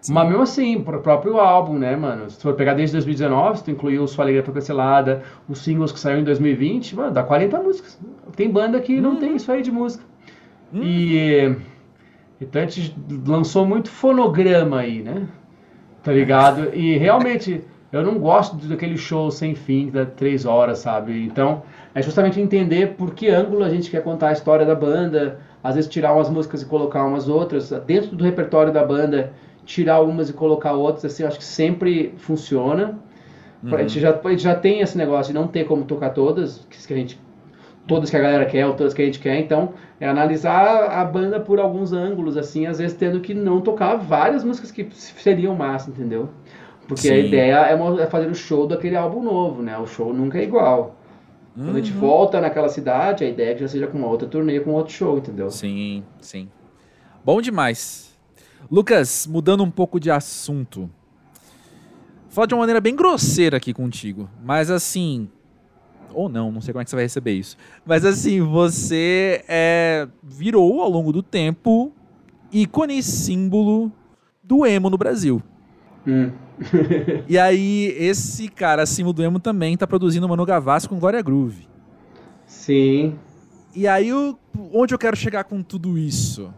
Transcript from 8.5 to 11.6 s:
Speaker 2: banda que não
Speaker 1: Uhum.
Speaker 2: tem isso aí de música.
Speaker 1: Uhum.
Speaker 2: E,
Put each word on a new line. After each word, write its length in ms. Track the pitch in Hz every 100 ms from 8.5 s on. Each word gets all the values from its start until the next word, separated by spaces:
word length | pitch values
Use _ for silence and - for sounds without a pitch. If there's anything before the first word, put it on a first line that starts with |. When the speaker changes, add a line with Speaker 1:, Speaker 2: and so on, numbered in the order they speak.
Speaker 2:
banda 280 | 202 220 247
que 200 | 247 262
não 120 | 269
Speaker 1:
Uhum. 40 | 320
Speaker 2:
tem 180 | 294 302
isso 140 | -
aí 120 | 262
de 80 | 254
música. 320 | 233 240 - - _ - - - _ -
Speaker 1:
Uhum. 100 | 180
Speaker 2:
E, 720 | 175 175 170 160 156 147 135 127